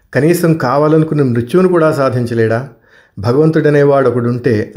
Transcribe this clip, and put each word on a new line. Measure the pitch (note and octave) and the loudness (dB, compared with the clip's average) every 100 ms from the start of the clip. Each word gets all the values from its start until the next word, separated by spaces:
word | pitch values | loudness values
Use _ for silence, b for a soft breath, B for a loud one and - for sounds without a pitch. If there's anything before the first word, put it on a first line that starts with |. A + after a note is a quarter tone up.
| b | b
కనీసం | C3 D3 F3 F3 | -2 0 2 0
కావాలనుకున్న | D#3+ B2+ C#3 D3+ D#3+ D#3 D3+ | 0 0 0 2 2 0 0
మృత్యువును | C3+ A#2+ A#2 F3+ F#3 | 0 -2 -2 0 2
కూడా | F3 D#3 | 2 0
సాధించలేడా? | D3+ C3+ B2 A#2 A#2 A2 A2+ C#3 - b b b b | 0 -2 -2 -4 -2 0 -2 -6 -16 b b b b
భగవంతుడనేవాడు | G2+ B2+ D#3 D#3+ D3 C#3+ C#3+ C#3 C3 | -2 2 2 2 2 2 2 2 2
ఒకడుంటే | A#2+ A#2 B2 C3 G#2+ A2 | 0 -2 -2 -2 -2 -4